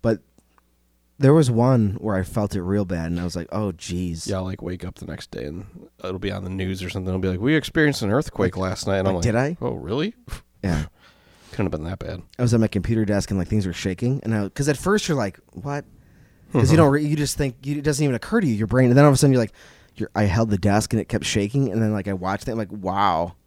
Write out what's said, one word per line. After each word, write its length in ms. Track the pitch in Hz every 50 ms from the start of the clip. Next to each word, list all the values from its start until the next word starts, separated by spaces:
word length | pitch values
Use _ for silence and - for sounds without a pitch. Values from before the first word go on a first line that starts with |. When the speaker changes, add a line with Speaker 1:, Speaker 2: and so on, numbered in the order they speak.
| -
Speaker 1:
But 200 | 117 110 95 _ _ _ _ _ _ _ _ _ _ _ _ _ _ _ _ _ _ _ _
there 160 | 139 135 147
was 160 | 165 156 123
one 420 | 120 110 120 127 135 120 110 101 98 -
where 160 | - 107 101
I 60 | 95 92
felt 320 | - - 110 104 101 -
it 60 | 101 87
real 240 | 90 98 104 101
bad, 240 | 87 92 85 82 82 87
and 80 | 87
I 40 | 87
was 120 | 87 82
like, 120 | 90 85 - -
"Oh, 180 | 98 107 101 90
jeez." 540 | 82 - - 90 87 92 87 82 82 -
Speaker 2:
Yeah, 100 | - 101 95
I'll, 60 | 92
like, 180 | 92 92 - -
wake 220 | - 92 90 -
up 120 | 90 92
the 100 | - 92
next 240 | 85 78 - - -
day, 140 | - 55 62
and 220 | 71 78 90 92 107 - 175 - - _ _ -
it'll 160 | 92 92 92
be 140 | 95 98 95
on 100 | 95 92
the 80 | 92
news 320 | 92 95 95 90 95 92 92
or 60 | 87
something. 180 | - 101 92 95
It'll 100 | 92 95
be 80 | 92 92
like, 120 | 92 90
"We 140 | 104 131 156
experienced 480 | 156 - - - 160 156 147 135 - 110
an 80 | 98
earthquake 460 | 104 131 156 - - - 101 92 -
Speaker 1:
Like, 140 | 92 95 92
Speaker 2:
last 160 | 90 - - 104
night." 80 | 98 95
And 60 | 92
Speaker 1:
like, 40 | 98 95
Speaker 2:
I'm 40 |
like, 60 | 90 85
Speaker 1:
"Did 120 | 120 107
I?" 200 | 117 131 147 175 -
Speaker 2:
"Oh, 140 | - 123 120
really?" 400 | - - - 107 139 160 214 233 _ _ - - - - _ _ _ -
Speaker 1:
Yeah. 220 | 95 85 78 76 -
Speaker 2:
<sighs> 600 | _ _ _ - _ _ _ _ _ _ _ - -
Couldn't 140 | - 117
have 140 | 87 - 78
been 40 | 76
that 140 | 82 95 95
bad. 220 | - - - 92 - - - -
Speaker 1:
I 40 | 123
was 100 | 120 117
at 80 | 117
my 60 | 113 104
computer 360 | - 101 87 - 117 113 110
desk, 240 | 98 104 101 92 -
and, 80 | 101 95
like, 100 | 87 -
things 180 | 110 107 98
were 60 | 92 82
shaking. 480 | - - 98 92 - - 120 131 139 -
And 100 | 113 113
I, 140 | 107 101 95
'cause 180 | _ - 139 147
at 80 | 147
first 320 | - - 180 202 220 - -
you're 80 | 160
like, 220 | 135 110 98 90 - _ _ _
"What?" 320 | - 101 143 143 147 - - - - _ _ _ _ - _ _ _ - - -
'Cause 120 | 131 110
you 40 | -
Speaker 2:
Mm-hmm. 80 | 156
Speaker 1:
don't 160 | 160 160 143 135
re-, 120 | 147 151
you 100 | 147 151
just 200 | 151 147 139 - -
think, 180 | 147 135 120 - 127
you, 160 | 135 147 147
it 60 | 139
doesn't 180 | 151 147 131 151
even 100 | 143 127
occur 260 | 117 - - 214 233 208
to 40 |
you, 80 | 143 113
your 120 | 101 110
brain. 220 | 95 113 127 131 123
And 60 | 123
then 80 | 135 143
all 60 | 147
of 40 | 139
a 20 |
sudden 160 | 127 - 139 131
you're 80 | 123 113
like, 100 | - - - - - - - - _ _
you're, 140 | - 107 - _
I 100 | - 104
held 260 | 101 87 117 117 110
the 80 | 104 95
desk, 340 | 87 104 98 107 104 - -
and 80 | 110
it 80 | - _
kept 160 | - 107 -
shaking. 480 | - - 110 101 101 120 139 139 120 90
And 80 | 110 113
then, 100 | 110 107
like, 160 | 104 92 101
I 40 | 98
watched 340 | 92 90 95 98 101 -
it, 60 | - 113
I'm 60 | 113
like, 120 | 107 87 98
"Wow." 640 | 107 92 92 92 101 101 98 87 80 85 90 92 _ _